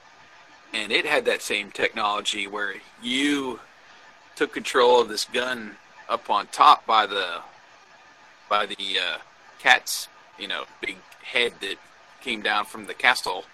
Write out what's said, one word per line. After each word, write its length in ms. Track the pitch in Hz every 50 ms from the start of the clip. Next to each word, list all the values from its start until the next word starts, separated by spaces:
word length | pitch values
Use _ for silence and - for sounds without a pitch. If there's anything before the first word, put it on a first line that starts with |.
| - - - - - - - - - - - - - - -
and 180 | 113 107 101
it 140 | 123 165 170
had 180 | 151 147 139 117
that 160 | 120 104 -
same 300 | - - 113 104 101 98
technology 760 | - - 117 98 - 113 107 104 104 104 104 - - 104 101 98
where 280 | 101 104 104 98 95 92 - - - -
you 580 | 110 120 127 135 143 147 147 143 135 127 117 - - - - - - - - - - - - - - - -
took 160 | - 151 139
control 480 | - 143 110 - - 131 123 123 123 120
of 80 | 117 107
this 160 | 107 101 -
gun 520 | - - 120 123 127 127 120 110 104 95 - - - - - - -
up 200 | 110 113 - -
on 180 | 110 101 95 -
top 380 | - - 131 147 139 - -
by 200 | - 113 110 107
the, 340 | 101 101 98 92 87 85 85 - - - - - - - - - - - - - - - - - - - - - -
by 160 | 104 104 104
the, 340 | 98 101 - 101 98 95 95
uh, 180 | 92 87 78 - - - - - - - - -
cat's, 500 | - 139 127 123 - - - - - - - - - - - -
you 100 | 98 95
know, 180 | 92 76 69 - - -
big 160 | - - 98 - - - - - -
head 300 | - - 123 120 120 - -
that 160 | 98 98 87 - - - - - - - - -
came 200 | - 139 117 104
down 240 | 101 107 104 104 104
from 200 | - - 110 104
the 80 | 98 -
castle 520 | - - 127 123 - - - 92 92 95 -